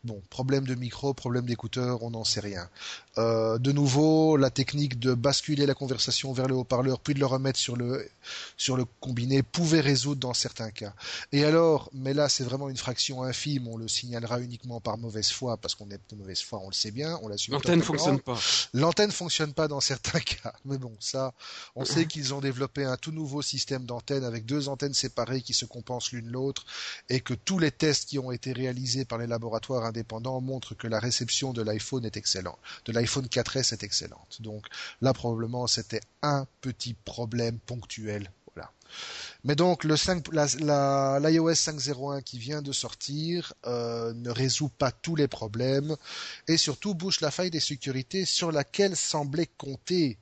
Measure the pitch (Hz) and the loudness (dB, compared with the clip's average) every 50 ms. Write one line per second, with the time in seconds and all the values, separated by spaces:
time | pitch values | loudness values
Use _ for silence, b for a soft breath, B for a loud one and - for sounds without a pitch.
0 | - 117 110 101 92 _ - - 131 131 139 139 135 127 127 123 123 120 - - | -8 -8 -8 -8 -12 _ -6 -4 0 2 2 2 2 0 -4 -4 -4 -8 -8 -4
1 | - 139 135 - - 127 120 123 120 120 120 - - 113 - 127 123 123 123 113 | -2 -2 -2 -2 -4 -2 -2 0 0 -2 -4 -4 -4 -6 -4 -2 0 0 -2 -2
2 | 113 117 117 113 107 - - 104 101 104 101 90 87 90 B B B B B B | -4 -6 -8 -4 -2 -2 -2 -2 -2 -6 -6 -8 -10 -10 B B B B B B
3 | B B _ - 113 117 113 113 113 110 110 117 123 139 139 143 143 139 127 143 | B B _ 2 4 4 4 4 4 4 2 2 2 2 4 4 4 4 6 6
4 | 151 156 156 160 156 156 156 143 135 131 - - 131 - - 147 147 139 123 120 | 6 8 8 8 8 8 8 6 6 4 4 2 0 0 2 0 0 0 0 0
5 | 117 131 127 123 117 143 135 - - - 151 143 143 139 135 - 143 127 131 110 | 2 2 2 4 4 4 2 2 0 0 2 4 4 4 4 0 0 -4 0 0
6 | - - 123 - - 135 131 120 131 131 131 127 117 - 131 120 127 135 127 - | 0 0 0 0 -2 -2 0 0 2 2 2 0 2 2 2 2 4 2 0 0
7 | - - 147 135 143 131 131 131 131 135 127 - - - 120 120 123 120 131 139 | 0 -2 2 2 4 2 2 2 2 0 0 0 0 -2 0 -2 -2 -2 -2 -4
8 | - - _ _ B B B B B B B B - - 127 127 123 120 - _ | -4 -8 _ _ B B B B B B B B 0 0 2 2 0 -2 -4 _
9 | - 131 123 117 120 127 135 135 131 - - 175 175 156 156 160 147 143 139 127 | -8 -4 -2 -2 0 4 4 4 4 2 0 0 4 6 6 6 6 6 4 4
10 | 120 143 147 135 135 127 120 - - 127 - - 117 110 104 - 110 101 98 B | 2 0 -2 -2 -2 -2 -2 -2 -2 -2 -4 -6 -8 -8 -6 -8 -10 -10 -10 B
11 | B B B B B B - 143 147 151 156 165 170 165 156 135 - - - 135 | B B B B B B 2 4 6 8 8 8 8 8 6 4 2 -4 -10 -6
12 | 131 135 139 147 147 139 - - 131 120 123 139 143 139 131 120 - 135 123 - | -2 0 2 4 4 4 4 0 0 -2 -2 -4 -4 -4 -6 -4 -4 -4 -2 -2
13 | - - 139 127 127 127 123 - - 147 147 135 123 117 113 113 113 110 - - | -2 -2 -2 -4 -4 -4 -4 -2 -2 -2 -2 -2 -2 -4 -8 -8 -6 -4 -4 -4
14 | - 120 120 117 113 113 120 123 123 123 120 117 - 127 120 117 - 117 107 113 | -4 -4 -6 -6 -4 -2 -2 -2 -2 -6 -10 -12 -10 -10 -10 -6 -4 -4 -4 -4
15 | 117 117 104 110 101 - - - 131 123 113 107 - - - - 104 101 101 98 | -6 -6 -4 0 0 0 0 0 -2 -2 -2 -2 -4 -6 -8 -8 -8 -14 -14 -16
16 | 98 _ 107 104 98 95 92 - - - - 104 95 95 95 - - 110 104 123 | -16 _ -16 -14 -12 -6 -6 -6 -6 -6 -8 -10 -8 -6 -4 -2 -2 -2 -2 -4
17 | 147 160 170 165 - 107 101 101 - - 127 143 - - 175 170 160 - 156 143 | -4 -4 -4 -6 -6 -8 -6 -6 -4 -2 -2 -2 2 4 6 6 6 4 2 2
18 | 156 147 139 135 - - 123 113 B B B B B B - 123 151 165 165 - | 4 4 4 2 2 -2 -4 0 B B B B B B 2 4 4 4 6 4
19 | 208 208 185 - 180 165 - - 156 147 135 - 160 151 147 139 - - 135 113 | 2 2 2 -4 -2 -2 0 0 0 0 2 0 0 2 2 0 0 0 0 -2
20 | - - - 165 - - - - - 113 - - _ 135 139 135 131 120 110 104 | -4 -2 -2 -2 -2 -2 -4 -4 -6 -10 -12 -10 _ -6 -6 -6 -6 -8 -12 -10
21 | - - - 135 131 131 - B B B B B B B B 123 131 - 139 165 | -8 -6 -2 -2 -2 -4 -6 B B B B B B B B -6 -2 2 4 4
22 | 165 156 - 156 143 131 143 143 139 139 127 123 139 131 _ 143 139 131 127 123 | 2 2 0 -4 -4 -2 -2 0 0 -2 0 0 -4 -4 _ -4 -2 -2 -2 -4
23 | - 160 156 160 156 139 135 147 139 - - 135 - - 139 131 127 120 123 120 | -4 -6 -6 -6 -6 -4 -4 -4 -4 -2 -2 -2 -2 -2 -2 -4 -4 -6 -8 -8
24 | - - 143 139 131 120 113 117 110 113 139 151 139 139 139 131 143 143 135 - | -4 -2 -2 0 0 -2 -4 -4 -4 -2 -2 0 0 -2 -2 -2 -2 0 0 0
25 | - 127 - - 120 - 131 131 123 - 120 - - 110 - 123 113 - 127 120 | -2 0 -2 -2 -2 0 -2 -4 -2 0 -2 -2 -2 -2 -10 -12 -8 -6 -6 -4
26 | 120 - 123 120 113 117 120 131 131 139 135 - - B B B B B B B | -4 -6 -6 -6 -8 -6 -4 -2 -2 -2 -2 -4 -10 B B B B B B B
27 | B - 123 131 - - 127 117 _ - 190 185 165 147 - _ 156 156 139 - | B 0 0 0 2 0 -4 -4 _ -2 2 4 4 2 2 _ 4 4 4 2
28 | - - 143 139 131 127 123 117 - 131 127 120 131 131 123 123 131 123 120 135 | 0 -2 -4 -4 -2 -2 -6 -6 -4 -6 -4 -2 -2 -2 -2 -2 -2 -2 0 -2
29 | 135 - 117 113 117 117 117 117 117 117 110 113 - - 131 123 113 113 110 117 | -2 -2 -2 -4 -2 -2 -2 -2 -2 -2 -2 -2 -2 0 -2 0 0 0 -2 -4
30 | 113 - 110 110 117 131 131 131 127 131 135 131 - - 110 - - 117 113 110 | -6 -6 -8 -6 -6 -4 -4 -4 -4 -4 -4 -6 -8 -10 -12 -8 -2 0 0 2
31 | 107 123 120 - 127 113 - - 139 135 123 117 110 107 107 107 - - - 131 | 2 2 0 0 0 0 0 0 0 0 -2 0 0 0 0 -2 -2 -2 -4 -2
32 | 117 110 - 104 - - - 98 92 87 - - B B B B B - 110 117 | -4 -4 -6 -4 -2 -2 -2 -2 -2 -6 -8 -10 B B B B B -2 0 2
33 | 120 117 - 143 131 123 - 127 117 - - 135 123 - 120 107 - 101 - - | 2 2 0 -2 -2 0 0 0 0 0 0 0 0 0 -2 -2 -6 -4 -4 -4
34 | - - - - - _ - - 110 110 107 107 104 - B B B B B B | -4 -4 -14 -16 -20 _ -16 -12 -10 -10 -10 -10 -12 -12 B B B B B B
35 | 117 110 107 - - 120 117 113 117 113 123 123 123 117 - - 113 - - 110 | 2 2 2 2 0 -2 -2 -2 -2 -4 -4 -4 0 0 0 -2 -2 -4 -6 -6
36 | - _ _ _ - 147 143 139 135 - _ _ - 135 117 _ - 123 113 - | -6 _ _ _ 0 0 0 0 -2 -4 _ _ -8 -8 -6 _ -8 -8 -8 -10
37 | _ - - - 120 113 113 120 117 117 117 113 _ - 127 120 104 - - - | _ -14 -8 -6 -6 -4 -2 -2 0 -2 -2 -4 _ -10 -10 -10 -10 -12 -12 -8
38 | 107 107 104 104 101 92 - _ _ - _ - - - _ _ B B B B | -6 -6 -6 -6 -6 -10 -16 _ _ -16 _ -14 -16 -16 _ _ B B B B
39 | B B B B B B B B - 127 151 143 170 180 175 - - 156 156 147 | B B B B B B B B -2 0 4 6 6 6 4 4 4 2 4 4
40 | - - 185 175 143 - 160 156 147 139 - - 160 147 147 143 139 139 139 139 | 4 2 0 0 -2 -2 2 2 2 2 2 0 2 4 4 4 4 4 4 4
41 | 139 135 135 139 143 160 160 165 160 165 165 - - - 156 147 127 135 147 127 | 4 4 2 4 4 6 6 6 6 6 4 4 2 0 -2 -4 -4 -4 -4 -4
42 | 143 139 143 139 127 - - 123 113 131 151 151 143 139 135 - - 113 - - | -4 -4 -4 -6 -6 -8 -10 -8 -6 -6 -6 -6 -4 -4 -4 -4 -4 -6 -8 -10
43 | - - 143 151 156 165 175 175 165 - - _ - 120 120 120 120 117 117 117 | -8 -6 -4 -4 -2 -2 -2 -2 -4 -6 -12 _ -6 -4 -2 -2 -2 -2 -2 -2
44 | 117 117 113 117 120 120 117 113 131 131 123 - 151 139 - _ 143 127 - _ | -4 -4 -6 -6 -6 -4 0 0 2 2 2 0 0 -4 0 _ 0 0 0 _
45 | - 170 165 151 147 135 - - - 107 104 113 123 131 135 139 143 151 156 - | -4 -2 2 2 2 2 0 -6 -8 -6 -4 -2 0 2 2 2 0 -2 -6 -6
46 | B B B B B B B B B - 160 160 - - 135 - - 208 202 160 | B B B B B B B B B 2 4 4 4 2 -2 -2 -2 -2 -2 -2
47 | 175 190 180 - 156 147 - - 185 180 160 156 - - 147 131 - 139 131 131 | -2 -2 -2 0 0 -2 0 0 -2 -2 0 -2 -2 -2 -4 -4 -4 -4 -4 -4
48 | 131 _ - 190 190 - - - 180 170 156 147 139 _ - - 202 196 185 - | -4 _ -2 -2 0 0 0 0 0 2 2 0 0 _ 2 4 4 4 4 0
49 | - - - 156 143 143 135 156 170 - _ _ - 143 135 - _ - 180 180 | -2 0 -2 -2 -2 -2 0 -2 -2 -2 _ _ -10 -10 -10 -10 _ 0 4 4
50 | 160 135 107 - | 4 4 2 -4